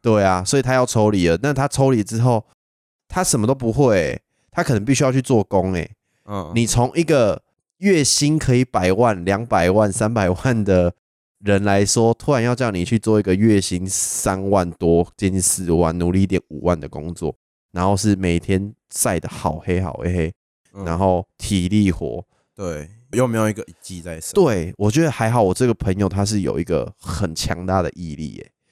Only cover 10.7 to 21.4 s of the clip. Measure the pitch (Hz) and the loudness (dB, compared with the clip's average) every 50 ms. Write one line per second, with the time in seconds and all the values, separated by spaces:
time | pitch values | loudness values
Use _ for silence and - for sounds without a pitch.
10.7 | 95 90 90 87 - _ _ _ _ _ _ _ _ _ 101 101 101 98 101 104 | 2 4 2 2 -2 _ _ _ _ _ _ _ _ _ -2 0 0 2 2 2
11.7 | 98 101 101 98 - 120 113 113 117 - - - 147 123 113 120 123 117 127 117 | 2 2 2 2 2 2 2 2 2 0 0 0 0 2 2 0 0 0 -2 -2
12.7 | 98 90 87 - 117 110 - 110 110 107 98 95 92 95 107 113 107 101 92 - | -2 -2 -2 0 -2 0 2 2 2 2 4 2 2 4 4 4 4 4 2 0
13.7 | 95 87 92 92 - - - - - - - 107 95 92 95 98 101 98 90 87 | -4 -4 -4 -4 -4 -4 -4 -4 -6 -4 -4 -2 -4 -2 -2 0 0 0 0 -2
14.7 | 82 - 90 85 85 85 87 - - - 101 95 92 95 87 - - - 92 85 | -4 -2 0 2 2 2 2 0 -4 -4 -4 -2 0 0 0 -2 -2 -2 -2 0
15.7 | 82 82 85 80 82 87 85 87 90 95 98 92 95 90 - - 78 69 - 87 | 2 2 2 0 0 -2 -2 0 2 2 2 2 0 -2 -4 -6 -10 -6 -2 -2
16.7 | 87 82 73 71 - 71 76 85 85 - 85 76 - _ _ _ _ _ _ _ | -2 -2 -4 -10 -12 -12 -12 -12 -10 -8 -8 -8 -8 _ _ _ _ _ _ _
17.7 | - 90 90 95 101 95 - 107 101 92 95 90 85 85 - - 98 95 98 104 | -6 -2 0 0 0 2 2 2 2 2 2 0 0 0 0 0 -2 -2 -2 -6
18.7 | 110 _ _ _ - - - 120 95 82 78 - - - - 82 76 82 - - | -12 _ _ _ -8 -4 -2 -2 -2 -2 -4 -8 -10 -6 -6 -6 -6 -6 -4 -4
19.7 | 90 90 92 82 - - - 87 90 90 80 82 - _ _ _ _ _ _ _ | -4 -2 -4 -4 -8 -6 -6 -4 -2 -2 -2 -4 -6 _ _ _ _ _ _ _
20.7 | - 98 95 85 82 87 98 95 92 87 87 - _ - | -18 -10 -6 -4 -2 0 0 2 0 0 -2 -6 _ -12